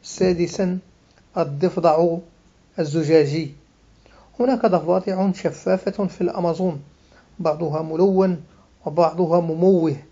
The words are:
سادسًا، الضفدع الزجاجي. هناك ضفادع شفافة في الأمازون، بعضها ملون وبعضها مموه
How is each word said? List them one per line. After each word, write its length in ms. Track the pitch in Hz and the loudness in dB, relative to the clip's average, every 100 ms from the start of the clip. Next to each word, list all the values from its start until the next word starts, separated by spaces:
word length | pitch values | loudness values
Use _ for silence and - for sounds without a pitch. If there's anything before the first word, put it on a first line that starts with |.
سادسًا، 760 | - - 185 175 170 - 190 185 - _ _ _ _ - | -18 -2 0 0 -2 -2 -2 -4 -8 _ _ _ _ -4
الضفدع 800 | 160 143 180 175 165 156 170 170 - _ _ _ _ - | -4 0 -2 2 2 4 2 0 -8 _ _ _ _ -6
الزجاجي. 720 | 156 160 151 160 143 156 151 - _ _ _ _ _ - _ - | -2 -2 4 4 4 -2 -6 -12 _ _ _ _ _ -20 _ -2
هناك 260 | 247 240 226 | 0 2 2
ضفادع 680 | 180 156 185 185 185 196 | 0 0 -2 0 -2 -2
شفافة 760 | 185 - - - 190 196 190 190 | -2 -4 -4 -2 -2 -2 -4 -6
في 140 | - | -4
الأمازون، 640 | 180 - 175 165 185 143 - _ _ - _ - | -4 -2 -4 -2 -4 -4 -14 _ _ -20 _ -4
بعضها 440 | 160 156 165 156 | -4 -2 -4 -4
ملون 600 | 160 160 196 190 190 170 - _ _ _ - | -6 0 2 4 2 0 -8 _ _ _ -6
وبعضها 540 | 151 165 165 170 175 | 0 0 2 2 2
مموه 560 | 165 160 185 185 160 139 - | 0 2 4 4 2 -2 -10